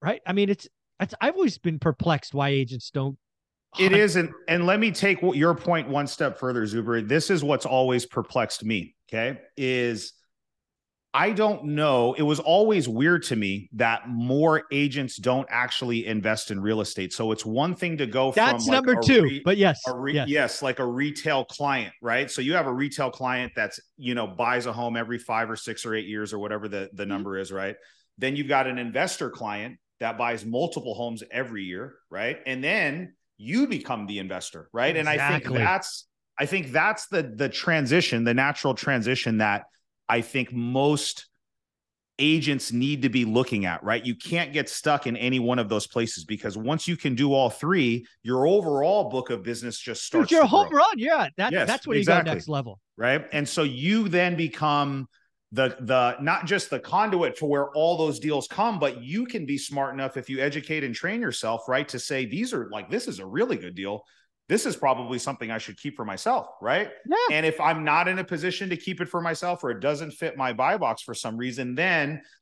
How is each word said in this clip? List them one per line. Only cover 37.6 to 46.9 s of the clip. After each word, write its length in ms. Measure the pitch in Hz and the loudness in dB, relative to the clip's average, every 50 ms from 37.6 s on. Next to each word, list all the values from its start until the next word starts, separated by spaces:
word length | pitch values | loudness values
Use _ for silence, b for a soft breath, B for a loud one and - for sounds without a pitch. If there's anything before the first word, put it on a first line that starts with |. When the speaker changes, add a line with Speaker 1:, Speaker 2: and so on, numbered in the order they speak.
| - - 165 160 143 117 131 - - - 127 117 117 | -2 0 2 2 2 4 4 4 4 4 2 2 2
Speaker 2:
the 100 | 120 117 | 2 4
natural 400 | 127 135 143 147 - - 143 127 | 4 2 2 0 0 0 -2 -2
transition 640 | - - - 135 123 104 120 131 123 - 123 110 107 | 0 0 0 0 0 2 0 0 0 0 0 2 2
that 280 | 107 104 101 104 - - _ _ _ _ _ _ _ | 2 2 2 0 -4 -8 _ _ _ _ _ _ _
I 140 | - 117 120 | 0 0 0
think 320 | 113 - - 135 123 - 127 | 0 -2 -2 -4 -4 -4 -4
most 760 | 123 120 120 127 131 139 147 151 147 - - - - - - _ _ _ _ _ _ _ _ _ _ _ _ _ _ _ _ _ - | -4 -4 0 2 4 4 4 4 2 0 -4 -6 -8 -12 -20 _ _ _ _ _ _ _ _ _ _ _ _ _ _ _ _ _ 0
agents 540 | 139 151 160 165 139 143 143 131 - - 117 | 2 4 4 4 4 2 0 0 -2 -2 -2
need 300 | 120 127 139 147 139 123 | 0 0 0 0 0 0
to 60 | 131 | 2
be 160 | 107 127 120 | 2 2 2
looking 400 | 110 110 123 131 - 127 104 98 | 2 2 2 2 2 0 -2 0
at, 180 | 90 85 82 - | -2 -2 -4 -2
right? 220 | 101 113 117 113 | -2 -2 -2 -2
You 100 | 123 117 | -4 -6
can't 380 | - - - 160 170 170 139 143 | -6 -6 -4 -2 -2 -2 -2 -2
get 160 | 151 135 - | -4 -4 -4
stuck 380 | - - - 156 147 139 - | -6 -4 0 0 0 2 0
in 100 | 131 117 | -2 -4
any 220 | - 120 127 131 131 | -2 -2 0 0 2
one 200 | 117 120 123 123 | 2 2 2 0
of 120 | 113 101 | 0 0
those 160 | 110 107 - | 0 -2 -2
places 380 | - - 123 117 113 - - 80 | -2 -2 -2 -2 -2 -4 -8 -8
because 340 | 80 107 101 - 117 95 107 | -8 -8 -6 -6 -6 -6 -4
once 280 | 110 123 156 160 - | -2 -2 -2 -2 -2
you 100 | - | -4